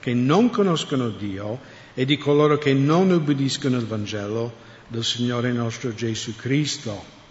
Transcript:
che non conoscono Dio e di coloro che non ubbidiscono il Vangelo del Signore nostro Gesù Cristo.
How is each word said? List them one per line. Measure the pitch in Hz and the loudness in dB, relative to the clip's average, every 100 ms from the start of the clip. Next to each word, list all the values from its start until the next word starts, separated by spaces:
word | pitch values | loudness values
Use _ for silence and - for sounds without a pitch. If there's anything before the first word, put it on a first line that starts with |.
che | - | -2
non | 120 127 165 240 | 0 2 4 4
conoscono | 240 196 160 - 139 120 | 2 2 0 -2 -2 -2
Dio | 98 101 95 104 123 - - - | -6 -8 -8 -8 -10 -12 -20 -16
e | - 131 | -4 0
di | 147 | 0
coloro | 143 147 151 147 | 4 4 6 4
che | 143 | 4
non | 135 139 165 190 | 4 4 4 6
ubbidiscono | 175 147 139 135 - 139 127 | 4 2 0 0 -2 -2 -2
il | 113 | -2
Vangelo | 110 104 104 101 110 117 117 - - - | -4 -4 -6 -4 -4 -4 -8 -20 -20 -10
del | 113 | -6
Signore | 113 113 120 120 120 | -4 -2 -2 0 -2
nostro | 120 117 113 127 | -2 -4 -4 -8
Gesù | 107 113 110 - | -4 -4 -4 -8
Cristo. | 110 123 139 143 - 120 101 82 - - | -8 -2 0 0 -4 -8 -10 -12 -20 -20